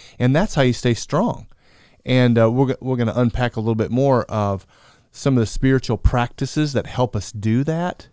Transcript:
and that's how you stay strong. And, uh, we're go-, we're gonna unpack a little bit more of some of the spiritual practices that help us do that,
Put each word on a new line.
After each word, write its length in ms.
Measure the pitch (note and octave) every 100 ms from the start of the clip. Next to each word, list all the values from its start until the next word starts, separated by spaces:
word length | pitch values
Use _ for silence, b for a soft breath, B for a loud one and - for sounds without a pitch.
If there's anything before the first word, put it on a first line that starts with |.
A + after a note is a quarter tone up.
| B B
and 160 | B2 C#3+
that's 200 | G#3 -
how 60 |
you 120 | B2+
stay 200 | A#2+ B2+
strong. 540 | A#2 - D3 A#3 - - b b b b b -
And, 320 | B2+ B2 A#2
uh, 140 | A2+
we're 160 | B2 C3
go-, 100 | C3
we're 160 | B2+ B2+
gonna 160 | A#2 A#2
unpack 400 | B2 - B2 A2+
a 60 |
little 140 | A2 A2+
bit 160 | G2+
more 340 | A#2+ C#3 B2 -
of 420 | G#2+ G2+ G2 - b b b b
some 240 | - C#3+ B2+
of 20 |
the 80 | A2
spiritual 480 | - C3 C3 - G#2+
practices 800 | - B2 A#2+ - C3+ - D3+
that 120 | B2+ F#2+
help 300 | F#2+ B2 A2
us 160 | -
do 320 | G#2+ G#2+ A2+
that, 460 | C#3+ D#3+ F3 - -